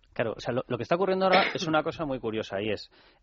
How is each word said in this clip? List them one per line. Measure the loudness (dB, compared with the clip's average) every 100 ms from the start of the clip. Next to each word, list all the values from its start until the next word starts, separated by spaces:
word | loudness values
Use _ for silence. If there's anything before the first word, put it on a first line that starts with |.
| _
Claro, | -2 -2 -2
o |
sea, | -2
lo, | -2 -2
lo | -4
que |
está | 0 2
ocurriendo | 2 4
ahora | 4 4 4
<coughs> |
es | -2 0
una | 0
cosa | 0 -4
muy | -4 -4
curiosa | -2 -4 -4 -2
y | -2
es, | -4 -6 -20 -20 _